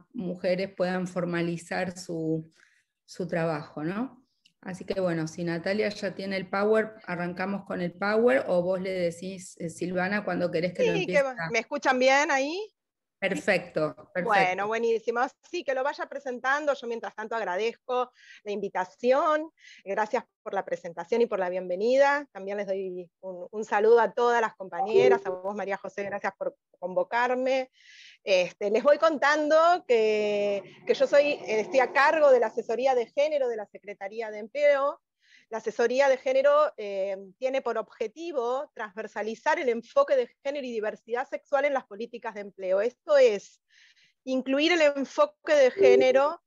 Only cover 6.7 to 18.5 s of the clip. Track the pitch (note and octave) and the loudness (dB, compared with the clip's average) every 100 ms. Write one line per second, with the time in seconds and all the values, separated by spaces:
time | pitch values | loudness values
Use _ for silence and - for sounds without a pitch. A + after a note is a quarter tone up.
6.7 | A3 G#3+ - - F3 F3 F3+ F#3+ G3 - | 2 0 -6 -10 -6 -6 -6 -6 -6 -6
7.7 | F#3 F3 F3 G3+ A3 A#3+ C4+ - F3+ F3 | -6 -6 -4 -2 2 4 2 2 0 0
8.7 | F#3 F#3+ F#3 E3+ E3 F#3 F#3 F#3 - E3 | -2 -4 -2 -4 -4 -12 -12 -16 -10 -10
9.7 | - F3+ F3+ F#3 G#3 F#3 F3 F3 E3 F3 | -6 -4 -2 -2 -2 -2 -2 -2 -2 -2
10.7 | F3+ A#4 F3 D4 G3 C4+ A#3+ E3 A3+ - | 0 0 0 0 0 0 -2 -4 -4 -4
11.7 | C#4+ D4 B3+ C4 C#4 D4+ C4+ C#4 F#4 A4 | -2 0 4 4 4 2 0 -2 -6 -10
12.7 | _ _ _ _ - F#3+ F#3 - F3+ F3+ | _ _ _ _ -6 -4 -2 0 0 -2
13.7 | D#3+ D3+ - - F3+ A3 G3+ F#3 F#3+ G#3 | -6 -6 -6 -10 -6 2 2 2 0 -2
14.7 | A3+ A#3 A3+ - A#3+ C4 - _ F4 C#4 | -2 0 -2 -2 -2 -2 -6 _ -8 -4
15.7 | C4 C4+ F4+ - C#4 C#4 B3 C4 C#4+ D4 | -2 -2 -4 -8 -10 -8 -4 -2 0 0
16.7 | C4 A#3+ A3+ G3+ - G#3+ A3+ F#3+ F3+ A3+ | -4 -4 -8 -8 -10 -8 -6 -4 -2 -4
17.7 | - - B3 B3 _ - - G#3 | -6 -4 -4 -4 _ -20 -16 -10